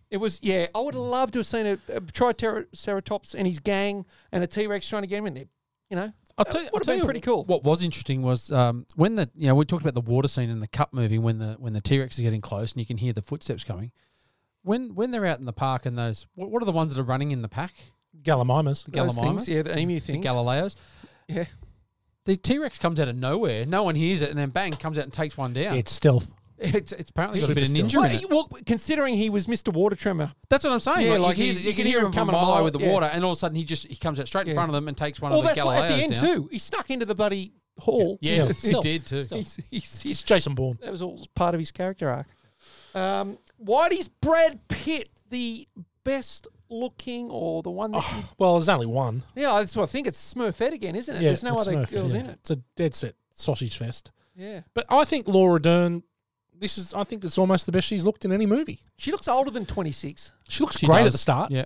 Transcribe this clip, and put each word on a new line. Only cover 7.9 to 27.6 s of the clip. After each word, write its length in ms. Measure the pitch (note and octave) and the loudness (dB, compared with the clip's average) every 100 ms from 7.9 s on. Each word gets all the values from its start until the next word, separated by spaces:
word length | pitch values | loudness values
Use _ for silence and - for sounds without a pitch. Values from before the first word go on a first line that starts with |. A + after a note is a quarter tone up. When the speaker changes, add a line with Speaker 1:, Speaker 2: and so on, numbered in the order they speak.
| - - C3 | -4 -4 0
Speaker 2:
was, 300 | B2+ B2 - | 0 0 0
um, 340 | C#3 B2 A#2+ - | 2 4 2 -4
when 220 | - F#3 A3 | 2 4 4
the, 120 | C#3 | -2
you 120 | D#3 C#3+ | 0 4
know, 80 | C3+ | 4
we 80 | |
talked 180 | D3+ F3 | 4 0
about 120 | D3+ | 0
the 60 | A#2+ | -2
water 280 | A#2 B2 C3+ | 0 2 2
scene 220 | - A#2+ | 0 -4
in 100 | A2+ | -4
the 80 | G#2+ | -6
Cup 240 | - D3 | -2 -2
movie 260 | C3 A2+ A2+ | 0 0 2
when 200 | A2+ A2 | 2 0
the, 180 | A2 A2 | -4 -8
when 140 | B2 | -6
the 80 | G#2+ | -4
T-Rex 360 | - C#3 C3 B2 | 2 0 0 -2
is 40 | |
getting 180 | A#2 A2 | 0 -2
close 320 | - A#2+ A2+ | -4 -6 -4
and 80 | - | -6
you 60 | A2 | -6
can 120 | A#2 | -4
hear 140 | B2 | -2
the 100 | A2+ | -4
footsteps 420 | - C#3+ - B2 | -6 -8 -6 -8
coming. 260 | - F#2 A#2 _ _ _ _ _ _ _ | -6 -8 -10 _ _ _ _ _ _ _
When, 320 | F#3 A#3 B3+ | -4 -4 -4
when 160 | F#3+ B3 | -4 -2
they're 160 | A#3+ F#3+ | 0 0
out 120 | C3 | -2
in 60 | |
the 80 | B2+ | -6
park 320 | - C3+ B2+ C3 | -2 -2 0 -2
and 100 | A#2+ | -2
those, 300 | A#2 G#2+ - | -2 -4 -10
what, 160 | - G3 | -12 -4
what 120 | A3+ | -2
are 40 | G#3+ | 0
the 60 | |
ones 220 | E3 D#3+ | 0 0
that 60 | C3+ | -2
are 40 | |
running 280 | B2+ C3 D3 | -2 0 0
in 100 | C3 | -2
the 60 | G#2+ | -4
pack? 220 | B2+ F3+ - - _ _ D#3+ | -6 -8 -10 -20 _ _ -8
Speaker 3:
Gallimimus. 640 | D3 C#3 B2 C#3 D3 C#3+ | 0 2 4 4 2 -2
Speaker 2:
The 80 | - | -4
Speaker 1:
Those 220 | C3+ C3 | -2 0
things, 300 | A#2+ B2 G3 B3 | 0 0 0 0
Speaker 2:
Gallimimus? 80 | |
Speaker 1:
yeah, 80 | D#3 | -2
the 160 | - E3 | 0 -2
emu 160 | E3+ | 0
Speaker 2:
The 60 | E3 | -2
Speaker 1:
things. 240 | - C#3+ C#3+ | -4 -4 -2
Speaker 2:
Galileos. 480 | B2 A#2+ C3+ G3 - - - - _ - | 0 0 0 -2 -6 -20 -20 -20 _ -8
Speaker 1:
Yeah. 160 | E3 E3+ - - - _ _ _ _ | -6 -6 -10 -20 -20 _ _ _ _
Speaker 2:
The 120 | - F#3+ | -2 0
T-Rex 400 | - C#4 C#4+ - | 2 0 -2 -2
comes 200 | E3+ D#3+ | -2 0
out 100 | C3+ | 0
of 80 | B2 | 0
nowhere. 500 | B2+ F3 G3 A2 C3 | -2 0 0 0 0
No 160 | F#3+ | 0
one 120 | G3 | 2
hears 280 | D#3 E3 F#3 | 2 2 2
it, 80 | C#3+ | 0
and 80 | D3 | -2
then 100 | C#3+ | -2
bang, 240 | F3 F#3+ | -2 -2
comes 240 | D#3 D#3+ D3+ | -4 -4 -4
out 80 | |
and 80 | C3+ | -4
takes 240 | C#3 D#3 - | -4 -6 -4
one 160 | C3 | -4
down. 240 | B2 F#3+ C3+ | -2 -2 -2
Speaker 3:
It's 160 | G2+ | -2
stealth. 400 | - D3+ B2 - - _ - | 2 4 4 0 -14 _ -6
Speaker 2:
It's, 360 | F#3+ G3+ - | 0 0 -2
it's 180 | - - | -12 -8
apparently 300 | - F#3+ G3 | -4 -2 0
got 40 | |
a 20 | D3+ | 2
Speaker 3:
Super 60 | |
Speaker 2:
bit 60 | D3 | 2